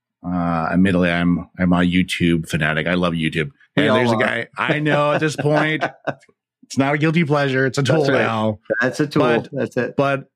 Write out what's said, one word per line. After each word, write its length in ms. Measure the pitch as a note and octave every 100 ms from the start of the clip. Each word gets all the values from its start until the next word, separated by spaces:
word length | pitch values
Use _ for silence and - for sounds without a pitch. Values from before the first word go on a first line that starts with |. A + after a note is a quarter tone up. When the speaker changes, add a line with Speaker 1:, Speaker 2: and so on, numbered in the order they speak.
| _ _ E2+
Speaker 1:
uh, 440 | F2+ F2 E2 E2
admittedly, 360 | F2 F#2+ F2 F2+
I'm, 400 | E2+ F2 E2+ F2 -
I'm 120 | F2+
a 40 | F2
YouTube 720 | F2+ F2+ F2 - F2 E2+ D#2
fanatic. 360 | D#2+ D2+ D#2 D#2
I 60 | F2+
love 180 | F2+
YouTube. 380 | E2+ D#2 D#2 D2+ - _ -
Speaker 2:
We 60 |
Speaker 1:
And 60 | G#2+
Speaker 2:
all 40 | B2+
Speaker 1:
there's 140 | A#2+
a 40 | A2+
Speaker 2:
are. 40 |
Speaker 1:
guy 280 | A#2 A#2 A2+ -
I 220 | A#2 D3+
know 320 | D3+ D3 D3
at 60 | E3
this 160 | D#3 C#3+
point, 480 | D3 D3+ D3+ D3+ D#3 - - - _
Speaker 2:
<laughs> 380 | _ _ _
Speaker 1:
it's 140 | - -
not 160 | C3+
a 40 | D3
guilty 280 | D#3 D#3+ D3
pleasure. 400 | D3 C#3 C3 C3+
It's 120 | -
a 60 |
tool 140 | C3+ D#3
Speaker 2:
That's 60 | C#3
right. 80 | C3
Speaker 1:
now. 380 | A2+ A2+ A2 G#2+ - A2+
Speaker 2:
That's 200 | B2+ B2+
a 60 | D3
tool. 140 | D3+
Speaker 1:
But, 280 | D3+ D3+ -
Speaker 2:
That's 240 | C3+ A#2 -
it. 180 | A#2+ -
Speaker 1:
but 320 | C#3 C3+ -